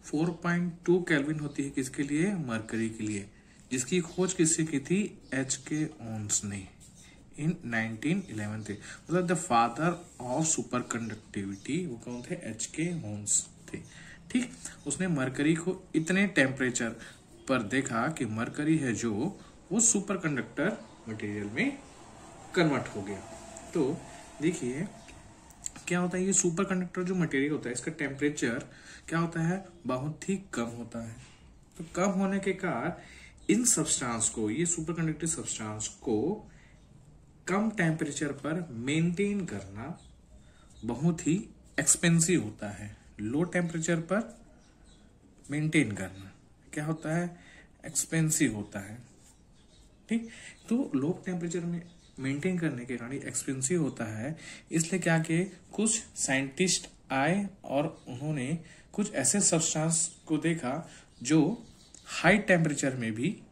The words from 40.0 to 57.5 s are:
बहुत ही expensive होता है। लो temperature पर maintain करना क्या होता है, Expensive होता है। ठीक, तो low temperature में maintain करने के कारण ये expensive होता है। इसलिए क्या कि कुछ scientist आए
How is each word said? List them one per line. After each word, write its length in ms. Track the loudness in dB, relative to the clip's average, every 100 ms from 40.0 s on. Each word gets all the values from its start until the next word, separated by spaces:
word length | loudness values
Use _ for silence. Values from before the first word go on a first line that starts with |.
| -16 -20 -20 -20 -20 -20 -20 -10
बहुत 420 | -6 0 2 2 2
ही 220 | 2 0 -14 -10 -2
expensive 600 | 2 4 6 6 6 4
होता 280 | 2 -6 -8
है। 260 | -8 -12 -14 -20 -8
लो 240 | -2 0
temperature 560 | 0 0 0 -2 0 0
पर 380 | 2 0 0 -10 -20 -20 -20 -20 -20 -20 -20 -20 -20 -20 -6
maintain 420 | 0 4 4 4
करना 400 | 0 -6 -10 -16 -18 -20 -20 -10
क्या 120 | -6
होता 320 | -2 -2 0 0
है, 240 | 0 -6 -20 -20 -20 -18 -6
Expensive 680 | -4 0 2 4 4 4
होता 260 | 2 -4 -8
है। 220 | -10 -14 -18 -20 -20 -20 -20 -20 -20 -20 -20 -20 -2
ठीक, 200 | -2 -2 -14 -18 -20 -2
तो 240 | 0 2
low 280 | 2 2 0 -2
temperature 340 | -2 -2 -2
में 220 | -2 -4 -6 -20 -20 -6
maintain 400 | -2 0 0 2
करने 260 | 0 -2
के 120 | -6 -6
कारण 160 | -6
ये 60 | -8
expensive 640 | -6 -6 -4 -2 0 2
होता 220 | 2 0
है। 340 | -6 -4 -6 -6 -12 -16 -4
इसलिए 280 | -2 0 0
क्या 180 | 2 2
कि 340 | 4 0 0 -6 -12
कुछ 320 | -2 0 0 -4 -6
scientist 760 | 0 0 0 0 2 2 -2 -18 -2
आए 360 | 2 4 2 0